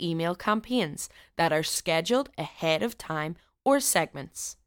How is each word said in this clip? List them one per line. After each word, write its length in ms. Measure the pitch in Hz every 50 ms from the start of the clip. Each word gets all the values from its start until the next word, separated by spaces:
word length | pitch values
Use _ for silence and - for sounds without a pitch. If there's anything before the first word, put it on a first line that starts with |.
| -
email 320 | 170 165 165 165 170 180
campaigns 760 | - - - 214 220 220 - 247 247 190 151 143 - - - - - - _ _
that 160 | - 165 160 151
are 100 | 160 156
scheduled 680 | - - - - 180 160 160 165 175 240 262 277 - -
ahead 460 | - 156 - - - - 160 160 156 208
of 160 | 240 - -
time 380 | - - 160 156 151 156 170 - _ _ _ _ -
or 140 | 262 277 285
segments. 760 | 269 - - 185 160 - - 143 - - - - - - - _ _